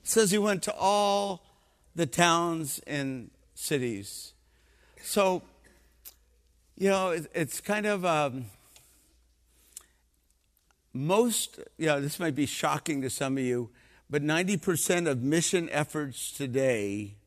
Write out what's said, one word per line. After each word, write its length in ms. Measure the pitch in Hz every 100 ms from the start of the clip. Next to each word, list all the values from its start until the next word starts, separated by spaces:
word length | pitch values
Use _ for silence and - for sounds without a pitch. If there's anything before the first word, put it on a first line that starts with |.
It 60 | -
says 220 | 226 208
he 80 | 208
went 240 | 208 196
to 100 | 208
all 680 | - 190 208 202 202 202 185 _ _ _ _ _
the 120 | - 165
towns 760 | - 175 165 170 165 147 - -
and 440 | 143 135 131 107 _ _
cities. 800 | - - 151 123 101 101 - - _ _ _ _ _ _ -
So, 400 | - 214 190 180 - _ - _ _ _ - _ _ _ _ _ _ -
you 140 | 196
know, 200 | 190 190
it, 200 | 170 151
it's 280 | - 156 -
kind 240 | - 214 214
of, 180 | 202
um, 400 | 180 156 143 127 113 - _ - _ _ _ _ _ _ _ _ _ - _ _ _ _ _ _ _ _ _ _ _
most, 680 | 131 147 202 240 220 - - - -
you 80 | 160
know, 160 | 143
this 180 | 143 -
might 140 | 165
be 120 | 139 139
shocking 540 | - 151 147 - 143
to 80 | 131
some 300 | - 135 135
of 40 |
you, 280 | 127 123 113 - _ - _
but 140 | 143
ninety 340 | 147 160 185 196
percent 520 | - 165 - 175 170
of 120 | 131
mission 480 | 131 165 165 185 170
efforts 580 | 147 147 156 143 - -
today 840 | - 139 123 135 113 101 101 104 104